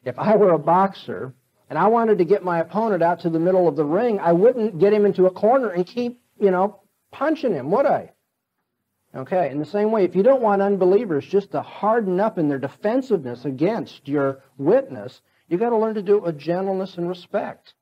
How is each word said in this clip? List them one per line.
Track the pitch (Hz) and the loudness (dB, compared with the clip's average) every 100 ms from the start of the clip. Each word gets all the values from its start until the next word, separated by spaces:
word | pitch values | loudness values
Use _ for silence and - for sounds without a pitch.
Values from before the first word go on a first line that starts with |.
if | 131 120 | -10 -4
I | - 208 | 0 4
were | 202 | 4
a | 151 | 2
boxer | 151 175 196 - - 95 127 - _ _ _ | 2 2 2 -4 -14 -12 -12 -16 _ _ _
and | 147 | 0
I | 196 | 2
wanted | 233 226 196 | 2 2 2
to | |
get | 165 202 | 2 2
my | 180 170 | 0 -4
opponent | 165 190 226 185 | -2 -2 -2 0
out | 165 170 | 0 0
to | 175 | -2
the | 160 | 0
middle | 170 185 175 | 2 2 2
of | |
the | 143 | 0
ring, | 147 175 240 196 | -2 0 0 0
I | 165 | 2
wouldn't | 170 226 254 220 165 | 4 4 2 -4 2
get | 202 | 2
him | 214 202 | 4 2
into | 185 185 | 4 2
a | |
corner | 185 208 269 226 | 2 2 2 0
and | 175 180 | -4 -4
keep, | 240 240 240 _ _ | -4 -6 -8 _ _
you | 202 | 0
know, | 180 202 - _ _ _ | 2 -2 -4 _ _ _
punching | - 285 311 254 | -6 -4 -2 -2
him, | 156 131 | -4 -2
would | 220 285 | 0 2
I? | 147 87 _ _ _ _ _ _ _ _ _ _ | 0 -4 _ _ _ _ _ _ _ _ _ _
Okay, | - 131 185 147 | -14 -4 -2 -2
in | 139 | -4
the | |
same | 151 208 214 | -6 -2 0
way, | 220 | 2
if | 175 180 | 0 2
you | |
don't | 220 269 | 4 4
want | 226 196 | 2 2
unbelievers | 196 196 180 202 233 147 - | 0 2 4 2 2 -4 -2
just | 196 196 | -4 -2
to | 147 | -8
harden | 117 - 208 233 196 180 | -8 -4 0 0 0 0
up | 214 185 | -2 0
in | 151 | -2
their | 139 | -2
defensiveness | 127 - 208 254 262 190 127 120 | -6 -6 -2 -2 -2 -4 -4 -8
against | 151 131 170 226 123 - - | -8 -2 -2 -2 -8 -14 -4
your | 143 139 135 _ - | -2 -2 -4 _ -4
witness, | 139 247 262 120 104 - _ _ _ | 2 2 0 -14 -16 -18 _ _ _
you | 175 | -2
gotta | 233 226 | 0 0
learn | 220 | -2
to | 220 | -4
do | 190 208 | 0 0
it | |
with | 170 147 | 0 -6
gentleness | 147 180 196 190 190 175 | -4 -2 -2 -4 -6 -6
and | 175 | -8
respect. | 180 - 208 233 - _ _ | -8 -6 -6 -6 -14 _ _